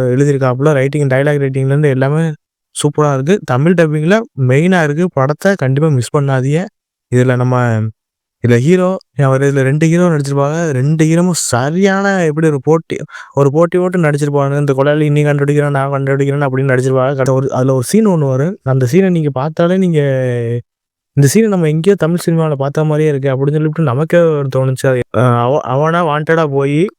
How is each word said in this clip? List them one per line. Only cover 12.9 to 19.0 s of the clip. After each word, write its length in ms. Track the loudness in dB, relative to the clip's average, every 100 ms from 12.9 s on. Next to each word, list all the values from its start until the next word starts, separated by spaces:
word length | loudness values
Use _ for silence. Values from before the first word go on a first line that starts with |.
| -10 -10 -16 -8
ஒரு 160 | 0 0
போட்டி 280 | 2 0 0
போட்டு 200 | -2 0
நடிச்சிருப்பாங்க. 600 | 0 0 0 0 0 0
இந்த 140 | 0
கொலையாளி 380 | 0 2 2 2
நீ 120 | 2
கண்டுபிடிக்கிறேன், 460 | 2 0 0 0 0
நான் 220 | -2 -2
கண்டுபிடிக்கிறேன் 540 | -2 -2 0 0 0 -2
அப்படின்னு 260 | 0 0
நடிச்சிருப்பாங்க. 440 | 0 2 0 0 0
கட-, 160 | 0
ஒரு, 180 | 0 0
அதுல 240 | 0 0
ஒரு 80 | 0
சீன் 240 | 0 2 2
ஒண்ணு 220 | 2 0
வரும். 280 | 0 -2 -4
அந்த 260 | -2 0 2
சீனை 180 | 2